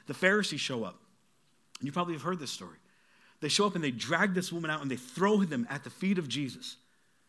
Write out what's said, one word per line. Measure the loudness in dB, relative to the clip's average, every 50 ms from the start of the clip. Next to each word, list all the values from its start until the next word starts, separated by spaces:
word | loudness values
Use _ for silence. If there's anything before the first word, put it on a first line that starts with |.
| -10
the | -10 -2
Pharisees | 2 4 4 6 4 2 0 -2 -4
show | -4 -4 -2 -4
up. | -4 -6 -8 -12 _ _ _ _ _ _ _ _ _ _ _ _ _ _ -12 -8
And | -6
you | -4
probably | -2 -2 -2 -2 -4
have | -4
heard | -4 -4 -4 -4
this | -4 -6
story. | -8 -8 -10 -14 -16 -20 _ _ _ _ _ _ _ _ _ _ _ _
They | -2 2
show | 4 4 4
up, | 4 2
and | 2
they | 0 0
drag | 0 -2 0 2 2 4 4 4 2
this | 0 0 -2
woman | -2 -2 -2 -2
out, | -2 -2
and | -2 -2
they | -4
throw | -4 -6 -8 -2 2 4 6 6 6 4
them | 4 2 0 -2 -2
at | -4 -6 -8
the | -10
feet | -8 -2 0 0 2 0
of | 0 -2
Jesus. | -2 -4 -4 -4 -6 -10 -12 -14 -16 -16 _ _ _ _ _ _ _ _ _